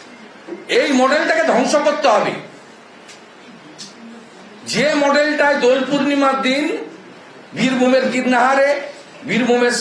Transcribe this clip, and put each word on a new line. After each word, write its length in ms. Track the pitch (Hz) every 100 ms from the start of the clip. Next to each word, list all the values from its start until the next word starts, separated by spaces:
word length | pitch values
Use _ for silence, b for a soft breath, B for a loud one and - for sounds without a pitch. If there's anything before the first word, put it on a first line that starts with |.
| - - - - - 349 -
এই 200 | 233 294
মডেলটাকে 500 | 254 262 302 330 320 320
ধ্বংস 220 | 220 262 294
করতে 320 | 302 294 269
হবে। 260 | 208 - - - - - - - - - - - - - - - 302 196 - - 226 - - - - -
যে 180 | 214 285 294
মডেলটায় 640 | 285 285 302 294 285 269 240
দোল 140 | 269 262
পূর্ণিমার 480 | 277 277 277 277 262
দিন 220 | 254 269 311 466 - - - - - - - 151
বীরভূমের 480 | 254 247 254 262 -
কীর্ণাহারে, 580 | 254 247 247 262 269 277 285 - - - - -
বীরভূমের 460 | 214 240 240 240 240